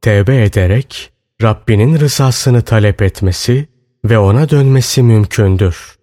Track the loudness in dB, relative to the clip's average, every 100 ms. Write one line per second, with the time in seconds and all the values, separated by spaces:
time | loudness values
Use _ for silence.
0 | 0 0 0 0 0 0 0 -2 -4 -14
1 | -20 _ _ _ -4 -2 -2 0 2 0
2 | 0 0 -2 0 0 0 0 0 0 0
3 | -4 -2 -4 -4 -2 -4 -4 _ _ _
4 | -2 0 2 2 2 2 2 2 0 0
5 | 2 2 0 0 0 0 -2 -4 -14 _